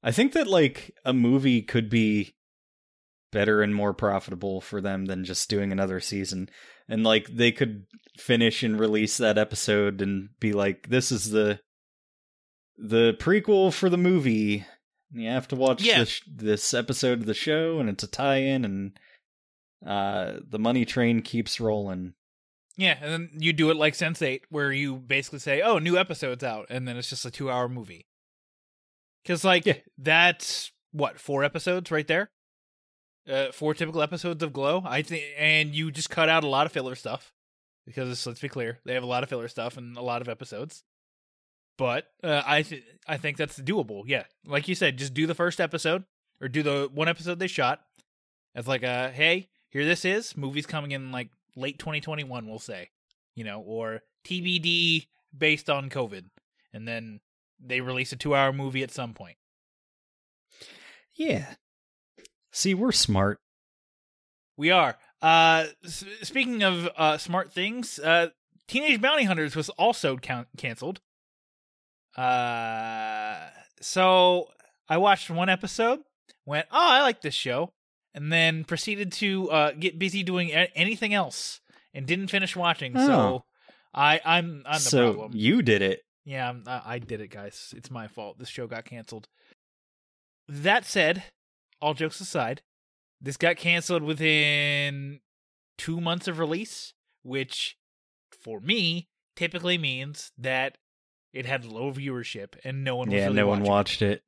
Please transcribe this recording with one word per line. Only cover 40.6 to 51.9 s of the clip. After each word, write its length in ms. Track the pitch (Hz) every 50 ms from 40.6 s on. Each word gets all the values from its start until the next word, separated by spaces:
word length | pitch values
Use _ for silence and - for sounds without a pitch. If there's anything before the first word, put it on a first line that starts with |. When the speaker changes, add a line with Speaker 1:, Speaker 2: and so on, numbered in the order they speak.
| 139 160 - - _ _ _ _ _ _ _ _ _ _ _ _ _ _ _ _ _ _ _ -
Speaker 2:
But, 300 | 131 123 120 127 - _ _ _ -
uh, 180 | 170 151 143 139
I 180 | 139 147 151
th-, 200 | 156 151 160 135 120 _ - _ _
I 100 | - 156
think 200 | 135 - 151 143
that's 240 | 127 156 143 - -
doable, 420 | 135 127 202 214 143 107 107 98 104 113
yeah. 160 | 139 120 95 - _ _ _
Like 220 | - 143 143 143
you 80 | - 180
said, 240 | 175 - 147 131 127
just 160 | 139 135 127
do 140 | 147 156 160
the 80 | 170
first 240 | - 170 175 170 -
episode, 440 | 175 160 170 160 - 160 165 190 190 _ _ _ _ _ _ _
or 80 | - 131
do 160 | 123 151 151
the 260 | 147 143 143 139 139
one 140 | 139 143 156 165
episode 300 | 170 165 160 175 175 170
they 80 | 190
shot, 340 | 180 - - 135 123 143 - _ _ _ _ _ _ _ _ _ _ _ _ _ _ _
as 100 | 127 117
like 160 | 123 135 127
a, 300 | 120 127 123 123 127 131
"Hey, 380 | 127 127 151 160 170 185 190 _ _ _ _ _
here 140 | _ 139 147
this 200 | 156 175 170 -
is, 320 | 180 190 214 233 - -
movie's 300 | - 139 135 139 147 147
coming 240 | - - 156 147 143
in, 220 | 139 135 135 131
like, 180 | 131 127 123 110 _ _ _ _ _
late 240 | 127 131 143 143 _
twenty 220 | - 160